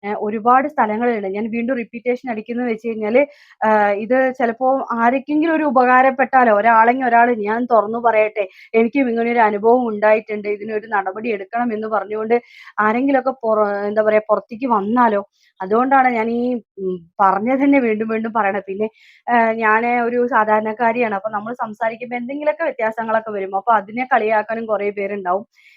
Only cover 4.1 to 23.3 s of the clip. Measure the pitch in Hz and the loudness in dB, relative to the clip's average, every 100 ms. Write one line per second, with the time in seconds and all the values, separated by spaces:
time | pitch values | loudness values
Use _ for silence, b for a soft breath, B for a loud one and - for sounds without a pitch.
4.1 | 254 262 254 233 226 254 269 - 233 233 | 0 0 -2 -4 -2 -2 -2 -2 0 0
5.1 | 269 262 302 330 311 302 247 247 254 269 | 0 -2 0 0 0 2 2 4 6 4
6.1 | 262 262 262 240 208 214 226 233 254 254 | 2 2 4 4 4 4 6 4 2 2
7.1 | 233 240 233 202 226 240 233 208 233 233 | 4 4 2 -2 -4 2 2 2 0 2
8.1 | 214 214 214 190 B B 226 233 277 254 | 2 2 0 -6 B B 2 2 2 0
9.1 | 226 233 240 220 208 220 247 240 208 214 | 0 0 2 2 4 4 4 2 0 2
10.1 | 220 220 214 208 208 214 214 220 220 190 | 2 0 -8 -6 -6 -6 -8 -4 -4 -4
11.1 | 190 226 208 190 233 240 214 220 214 196 | -6 -6 -6 -6 -4 -4 -4 -2 -4 -4
12.1 | 214 220 240 B B B - 214 226 277 | -6 -2 -2 B B B -2 0 2 2
13.1 | 269 254 254 226 214 208 202 208 208 214 | 2 0 -4 -2 0 0 0 -2 0 2
14.1 | 214 214 208 - 220 254 220 196 240 240 | 2 2 -2 -2 -8 -2 0 0 2 2
15.1 | 202 202 _ _ _ 185 214 262 269 254 | 2 -4 _ _ _ -2 0 2 4 4
16.1 | 233 226 233 240 247 - - 190 180 165 | 2 -2 -2 -2 -4 -8 -10 -6 -6 -10
17.1 | _ 196 190 220 262 277 277 240 220 220 | _ 0 2 0 0 2 2 2 -2 -4
18.1 | 220 226 226 196 196 190 196 214 b b | -4 -4 -2 -2 -2 -6 -6 -6 b b
19.1 | b - 240 226 226 220 214 240 247 233 | b -2 0 2 0 2 2 2 0 0
20.1 | 247 240 247 214 214 214 220 233 226 233 | 0 0 2 4 2 0 -2 0 0 -2
21.1 | 196 220 214 214 240 226 208 226 226 240 | -2 -4 -8 -8 -8 -10 -4 -6 -6 -10
22.1 | 247 240 285 294 302 330 254 220 220 226 | -8 -8 -4 -4 -2 -4 -2 -4 -4 -4
23.1 | 220 220 | -4 -4